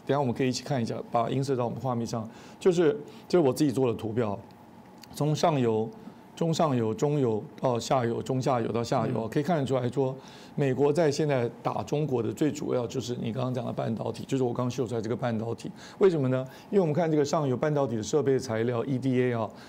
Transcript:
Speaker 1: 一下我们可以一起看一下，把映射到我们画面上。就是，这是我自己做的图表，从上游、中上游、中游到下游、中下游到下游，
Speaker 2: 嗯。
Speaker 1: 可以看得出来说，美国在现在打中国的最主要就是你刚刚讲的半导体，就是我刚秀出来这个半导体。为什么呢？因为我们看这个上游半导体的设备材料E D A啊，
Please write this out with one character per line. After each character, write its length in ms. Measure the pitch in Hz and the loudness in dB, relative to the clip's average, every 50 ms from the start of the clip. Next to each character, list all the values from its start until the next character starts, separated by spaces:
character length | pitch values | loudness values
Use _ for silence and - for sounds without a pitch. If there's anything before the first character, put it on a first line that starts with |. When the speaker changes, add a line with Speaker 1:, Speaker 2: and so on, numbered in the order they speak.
| - | -4
Speaker 1:
一 60 | - 135 | -2 0
下 60 | 143 | 0
我 60 | 143 | 0
们 80 | 123 110 | 0 0
可 100 | - 135 | 0 0
以 60 | 127 | 0
一 40 | 120 | 0
起 120 | - - | -2 -4
看 180 | - 143 123 113 | -2 -2 -2 -2
一 20 | |
下， 120 | 113 120 117 - - | -2 -4 -6 -6 -2
把 180 | - 120 117 - | 0 0 0 0
映 140 | 135 131 139 | 0 -2 0
射 100 | 131 135 | 0 0
到 100 | 120 123 | 0 -2
我 40 | 117 | -2
们 80 | 123 120 | -4 -4
画 160 | 110 131 123 | -4 -4 -2
面 120 | 117 117 | -2 -4
上。 220 | 101 127 113 107 110 - - - - - - | -4 -4 -6 -6 -8 -12 -16 -20 -20 -14 0
就 140 | - 196 170 | 2 2 4
是， 260 | 170 175 143 - - - - - - - - | 6 4 4 4 2 -4 -12 -16 -18 -4 2
这 100 | - 180 | 2 4
是 80 | 156 | 4
我 60 | 131 123 | 4 4
自 100 | 123 151 | 4 2
己 80 | 143 | 2
做 160 | 110 127 131 | 2 2 2
的 80 | 123 110 | 2 0
图 180 | 92 - 110 110 | -2 -4 -4 -2
表， 260 | 120 117 104 98 98 - - - - - - - - - - - - - - - | -2 -2 -2 -4 -6 -10 -14 -20 -20 -20 -20 -20 -20 -20 -20 -20 -20 -20 -12 -4
从 200 | - 143 151 151 | -2 0 0 2
上 240 | 147 - 175 156 135 | 2 4 4 4 4
游、 300 | 123 117 110 107 110 117 - - - - - - - - - | 2 2 2 0 -2 -4 -8 -12 -18 -20 -20 -20 -20 -20 -6
中 160 | - 170 165 160 | -2 -2 0 2
上 240 | 156 175 151 131 | 2 2 2 4
游、 180 | 120 113 110 110 | 2 2 0 0
中 240 | 110 147 147 147 151 | 0 0 0 2 2
游 240 | 131 117 110 104 - - - - | 2 2 0 -2 -4 -8 -8 -2
到 180 | - 135 120 117 | 0 0 0 0
下 260 | 113 - 143 131 120 | 0 0 0 2 2
游、 180 | 117 117 113 110 | 0 -2 -2 -2
中 180 | - 131 131 | -2 -2 0
下 200 | 113 147 131 120 | 0 2 0 2
游 100 | 113 117 | 0 0
到 140 | 107 117 120 | -2 -2 -2
下 220 | - 139 135 151 | 0 0 0 0
游， 180 | - 127 113 113 | 0 0 -2 -4
Speaker 2:
嗯。 40 | 107 | -2
Speaker 1:
可 120 | - 147 | -2 -2
以 20 | 143 | 0
看 160 | 185 175 151 | 0 0 0
得 60 | 135 | 0
出 100 | 131 135 | 0 0
来 120 | 131 123 123 | 0 0 0
说， 260 | 120 139 135 131 131 131 - - - - - - - | 0 0 0 0 -2 -6 -12 -18 -20 -20 -20 -10 -4
美 180 | - 143 135 127 | -2 0 0 2
国 200 | 113 143 147 143 | 2 2 4 4
在 180 | 170 170 147 | 4 2 2
现 180 | 139 - 160 147 | 2 2 0 2
在 200 | 139 127 120 117 - - - | 2 2 0 -2 -4 -6 -6
打 200 | - - - 107 | -4 -4 -4 -4
中 240 | - 147 147 156 | -4 -2 -2 0
国 160 | - 127 120 110 | 0 0 0 0
的 100 | 113 107 | -2 -2
最 180 | - 160 147 | 0 0 0
主 240 | - - - - 131 | 0 -2 -2 -2 -2
要 120 | 127 120 | -2 -2
就 140 | 113 - 135 | -2 -4 -6
是 160 | 110 117 123 123 | -6 -4 -6 -4
你 120 | 120 117 110 | -4 -4 -4
刚 100 | 131 127 | -4 -4
刚 100 | 127 127 | -4 -4
讲 120 | 127 117 | -4 -6
的 80 | 120 113 | -4 -4
半 220 | - 131 123 113 | -4 -4 -4 -4
导 160 | 107 123 117 | -4 -4 -6
体， 140 | 113 - - | -6 -6 -6
就 100 | - 135 | -4 -2
是 60 | 131 131 | 0 0
我 100 | 120 117 | 0 0
刚 160 | 120 123 123 | -2 -4 -2
秀 180 | 123 135 127 | -2 -4 -4
出 80 | 101 120 | -4 -4
来 60 | 113 | -4
这 100 | 98 113 | -4 -4
个 60 | 120 | -4
半 200 | 120 127 120 113 107 | -2 -2 -2 -2 -2
导 160 | 113 117 117 | -4 -6 -6
体。 160 | - - - - - - - - - | -8 -8 -12 -12 -14 -18 -18 2 4
为 100 | 202 190 | 6 6
什 120 | 170 151 | 6 4
么 80 | 135 127 | 2 2
呢？ 160 | 131 131 131 131 - - - - | 2 0 -2 -6 -10 -16 -8 0
因 60 | 208 | 2
为 40 | 196 | 2
我 60 | 180 | 4
们 80 | 156 147 | 4 2
看 140 | 151 175 160 | 2 2 4
这 60 | 156 | 4
个 80 | 151 139 | 4 4
上 220 | 143 - 165 147 | 2 2 2 2
游 80 | 135 123 | 2 0
半 180 | 113 156 151 151 | 2 0 2 2
导 140 | 143 139 | 2 2
体 100 | 120 117 | 0 0
的 60 | 110 104 | -2 -2
设 200 | - - 151 131 | 0 0 2 4
备 160 | 135 135 123 | 4 2 2
材 240 | 131 - 110 110 113 | 0 0 -2 0 0
料 180 | 123 120 117 117 | 0 0 -2 -2
E 120 | - 135 123 | -2 -2 -2
D 240 | 123 135 127 123 123 | 0 0 2 2 2
A 120 | 127 120 | 2 0
啊， 140 | 113 110 98 - - - | 0 -2 -4 -6 -12 -20